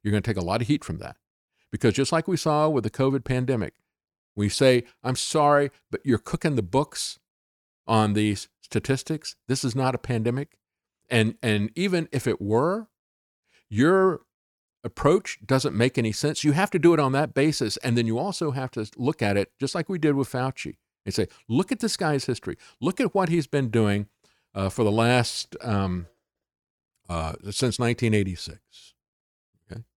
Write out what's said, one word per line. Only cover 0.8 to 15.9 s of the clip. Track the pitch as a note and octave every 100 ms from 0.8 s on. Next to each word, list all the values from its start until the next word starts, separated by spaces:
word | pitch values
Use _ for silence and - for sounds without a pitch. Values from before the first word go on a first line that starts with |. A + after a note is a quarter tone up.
| -
from | E2
that. | C2 - _ _ _ _ _
Because | - A#2 G#2
just | C3+
like | E3 E3
we | E3+
saw | D#3+ D3+ D#3
with | C#3+
the | B2+
covid | - C3+ C3+
pandemic, | - B2+ B2+ B2 E2+ _ _ _ _ _ _ -
we | G#2
say, | - C3+ B2 A#2 _
"I'm | A#2 B2+
sorry, | - D#3 D3 C#3+ C#3+ _ _
but | - -
you're | G#2
cooking | - - D#3+
the | C3
books | F2+ B2+ D3+ - - - _ _ _ _ _ _ -
on | A2+ G#2+
these | G2+ G#2+ G2+ - _
statistics. | _ G#2+ - C3+ - D#3 - - -
This | C3+
is | C3+ A#2
not | C3 B2
a |
pandemic." | - A#2+ A2+ B2 C#3+ _ _ _ _ _ _
And, | A#2+ A2 A2+
and | A2+ G#2+ G#2+ -
even | F#3+ F3+ D#3
if | C3+ B2
it | G2
were, | G2+ A2 D#3 G#3 A3 _ _ _ _ _ _ _ _
your | G#2 D3 F#3+ F#3+ D#3+ _ _ _ _ _ _
approach | - - D3 F3+ - - G#2
doesn't | C3+ C3+ G#2
make | B2